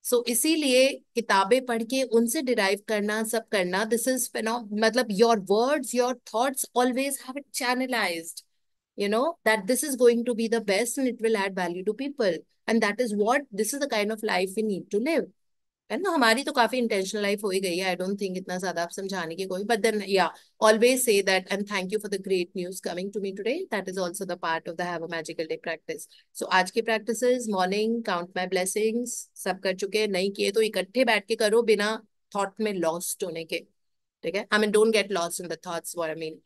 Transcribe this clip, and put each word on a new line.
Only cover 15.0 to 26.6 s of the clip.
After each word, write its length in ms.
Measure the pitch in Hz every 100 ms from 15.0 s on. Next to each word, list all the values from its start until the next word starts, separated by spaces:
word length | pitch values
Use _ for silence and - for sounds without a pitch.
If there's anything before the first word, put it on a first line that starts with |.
| 262 320 160 _ _ _ _ _ _
है 60 | 220
ना? 80 | 392
हमारी 340 | 330 233 226
तो 80 | 277
काफी 260 | 294 220 254
इंटेंशनल 440 | 233 208 190 214
लाइफ 220 | 202 208
हो 60 | 208
ही 100 | 190
गई 180 | 190 170
है। 180 | 190 180
I 40 |
don't 180 | 185 202
think 180 | 196 185
इतना 200 | 190 180
ज्यादा 260 | 190 170
आप 60 | 170
समझाने 460 | - 196 190 165 165
की 100 | 190
कोई, 180 | 185
but 180 | 208 233
then, 140 | 226 214 196
yeah, 220 | 190 165 - _ _
always 440 | 220 220 240 262 262
say 100 | 202
that 280 | 190 185 185
and 160 | 202 202
thank 240 | 208 185
you 80 | 214
for 120 | 208
the 60 | 196 190
great 280 | 185 175 190
news 240 | 175 190
coming 320 | - 175 190
to 80 | 202
me 140 | 196 190
today। 160 | 208 302 381
That 180 | 214 185
is 80 | 185
also 280 | 180 175 185
the 120 | 180
part 300 | 170 165 170
of 100 | 170
the 80 | 175
Have 120 | 170
a 60 | 165
Magical 400 | 170 160 165 160
Day 80 | 160
practice। 500 | - 160 - 156 - _ _
So, 140 | - -
आज 200 | 185